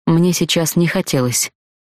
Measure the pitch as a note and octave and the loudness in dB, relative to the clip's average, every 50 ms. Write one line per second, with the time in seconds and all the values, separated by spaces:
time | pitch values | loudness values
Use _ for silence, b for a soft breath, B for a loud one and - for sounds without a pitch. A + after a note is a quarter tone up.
0 | _ - E3 E3 F3 F3+ E3+ - F3 D#3 - E3+ E3 D3+ - F3 F3 E3 - F#3+ | _ 0 2 4 4 2 2 0 -2 -2 0 -2 -2 0 0 0 0 0 0 -2
1 | F3 - - C#3 B2+ B2 A#2+ - - - - _ _ _ _ _ _ | -2 -2 -2 -2 0 0 -2 -4 -4 -6 -10 _ _ _ _ _ _